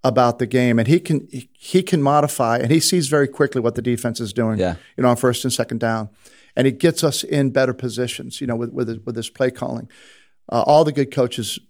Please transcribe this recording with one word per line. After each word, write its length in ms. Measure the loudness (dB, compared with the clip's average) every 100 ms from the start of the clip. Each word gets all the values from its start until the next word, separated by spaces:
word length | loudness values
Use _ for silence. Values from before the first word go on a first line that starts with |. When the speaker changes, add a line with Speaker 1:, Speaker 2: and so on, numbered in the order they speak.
Speaker 1:
about 340 | 2 4 2 2
the 60 | 0
game, 320 | 2 2 2
and 80 | 4
he 100 | 2
can, 280 | 2 -4 -4
he, 180 | -16 -16
he 280 | _ 0 0
can 200 | 2 0
modify, 560 | 4 4 2 0 0 2
and 120 | 2
he 80 | 2
sees 260 | 4 0 2
very 200 | 2 0
quickly 340 | 2 0 2
what 140 | -2 -2
the 60 |
defense 380 | -2 -2 -4 -6
is 140 | -6
doing, 260 | -2 -2 0
Speaker 2:
Yeah. 160 | -2 -2 _ 0
Speaker 1:
you 40 |
know, 60 | 2
on 60 | 4
first 300 | 0 0 -4
and 80 |
second 260 | -4 -4 -2
down. 300 | -2 -4 -6 _ _ _ _ 0
And 120 | 0
he 40 |
gets 300 | 2 0 2
us 200 | -2 -2
in 280 | -4 0 0
better 220 | 2 0
positions, 680 | -2 -8 -6 -6 -8 -14 -10
you 40 | -6
know, 120 | -6
with, 140 | -6
with, 280 | -6 -6 -6 -8
with 100 | -10
his 140 | -10
play 200 | _ -2
calling. 400 | -2 -8 -8 -12 _ -20 _ _ _ -4
Uh, 100 | 0 4
all 160 | 6
the 80 | 4
good 180 | 0 -2
coaches 460 | 0 -2 -2 -8 -10 _